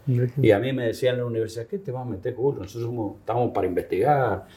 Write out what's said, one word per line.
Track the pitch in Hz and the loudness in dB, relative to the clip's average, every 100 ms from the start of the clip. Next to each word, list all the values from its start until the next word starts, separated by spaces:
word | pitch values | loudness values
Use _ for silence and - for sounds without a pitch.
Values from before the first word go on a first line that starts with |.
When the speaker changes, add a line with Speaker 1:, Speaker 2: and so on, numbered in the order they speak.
| - | -2
Speaker 1:
Ujú. | 120 123 139 | 0 0 4
Speaker 2:
Y | 120 | 6
a | 101 | 6
mí | 123 | 4
me | 127 117 | 0 -2
decían | 107 127 123 | 0 0 0
en | |
la | 120 | -2
universidad, | 113 107 117 117 | -2 -4 -6 -8
"¿Qué | 202 | -8
te | - | -6
vas | 127 123 | -8 -8
a | |
meter, | 95 123 | -6 -6
Julio? | 117 135 - | -2 -2 -2
Nosotros | 90 117 117 | -8 -8 -6
somos, | 120 101 - | -4 -6 -6
estamos | - 120 120 | -4 0 0
para | 104 92 | 0 0
investigar". | 87 - 90 123 143 120 95 - | 0 -2 2 4 4 2 -2 -6